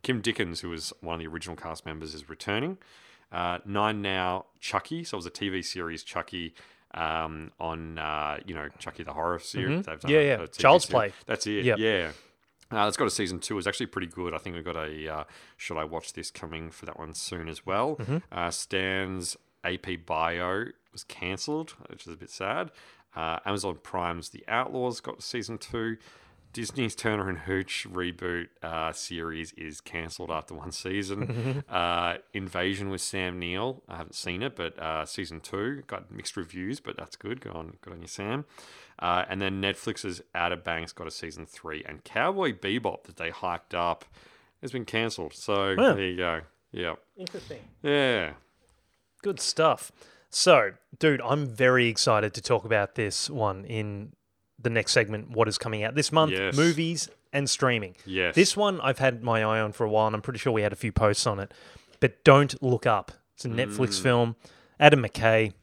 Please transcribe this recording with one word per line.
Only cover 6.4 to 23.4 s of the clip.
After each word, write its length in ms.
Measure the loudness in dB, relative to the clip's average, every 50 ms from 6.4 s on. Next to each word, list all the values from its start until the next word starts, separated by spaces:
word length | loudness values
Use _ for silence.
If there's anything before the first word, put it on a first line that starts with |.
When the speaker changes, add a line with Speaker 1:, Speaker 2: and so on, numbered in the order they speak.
| -8 -10 _ -16 -20 -20 -20 _ _ _ -6
Speaker 1:
um, 560 | -4 -2 -2 -2 -2 -4 -4 -6 -10 -12 -14 _ -6
on, 400 | -6 -4 -4 -6 -8 -8 -8 -6
uh, 400 | -4 -4 -2 -2 -2 -4 -4 -6 -8
you 80 | -10 -8
know, 140 | -8 -8 -10 -12 -12
Chucky 240 | -12 -12 -10 -10 -12
the 100 | -10 -6
Horror 240 | -2 -2 -2 -2
series. 440 | -2 -6 -8 -6 -4 -2 -2 -2 -2
Speaker 2:
Mm-hmm. 100 | -4 -6
Speaker 1:
They've 80 | -10 -6
done 120 | 0 4
Speaker 2:
Yeah, 60 | 4 6
Speaker 1:
a, 40 | 6
Speaker 2:
yeah. 80 | 4 2 0
Speaker 1:
a 60 | -2
T 60 | -10 -4
V 40 | 4
Speaker 2:
Child's 240 | 8 8 8 8 6
Speaker 1:
series. 260 | 4 2 2 2 2
Speaker 2:
Play. 20 | -4 -10 -6
Speaker 1:
That's 180 | -6 -4 -2 -2
it, 200 | 0 0 2 4
Speaker 2:
Yep. 120 | 2 2
Speaker 1:
yeah. 340 | 4 4 2 2 2 0 -2 -8 -12 -20 _ _ _ _ _ _ _ _ _
Uh, 160 | 2 2 2
it's 100 | 2 4
got 80 | 2 0
a 60 | 2
season 280 | 2 0 -2 -2 -4 -6
two. 160 | -6 -4 -4 -2
It's 80 | -2
actually 180 | -2 -2 -2 -6
pretty 220 | -6 -4 -8 -8
good. 260 | -6 -6 -6 -6 -4 -6
I 60 | -6
think 160 | -8 -8 -10
we've 100 | -8 -8
got 100 | -6 -6
a, 300 | -6 -6 -6 -8 -8 -8
uh, 160 | -6 -6 -8 -8 -10 -16 -20 -20 -20 _
Should 200 | _ -10 -6 -4
I 60 | -4 -4
Watch 300 | -4 -6 -8 -10 -10 -12
This 180 | -12 -12 -12
coming 400 | _ -12 -12 -10 -10 -10 -10 -12
for 160 | -14 -14 -14
that 100 | -14 -12
one 160 | -12 -14 -12 -10
soon 340 | -10 -10 -8 -8 -8 -8
as 200 | -10 -10 -10 _
well. 300 | -4 -2 0 0 -2 -4
Speaker 2:
Mm-hmm. 200 | -6 -4 -4 -4 -4 -4 -8
Speaker 1:
Uh, 180 | -6 -4 -4 -4
Stan's 880 | -4 -6 -8 _ -2 -2 0 0 0 -2 -2 -4 -4 -6 -6 -8 -10 -10 _ _ _ _ -4
A 140 | -4 -4
P 180 | -4 -6 -8 -8
Bio 680 | -8 -6 -4 -2 0 0 0 0 -2 -2 -2 -2 -2 -4 -6 -12 _ _ _
was 120 | _ -18 -16
cancelled, 680 | -16 -12 -8 -6 -6 -6 -4 -4 -4 -4 -4 -4 -8 -14 -20 -20 -20
which 180 | -18 -18 -16
is 60 | -16 -16
a 40 |
bit 140 | -16 -16 -18
sad. 400 | -10 -6 -4 -4 -2 -4 -4 -8 _ -20 -20 -20 -20 _ _ _ -8
Uh, 220 | -6 -4 -2 -4 -4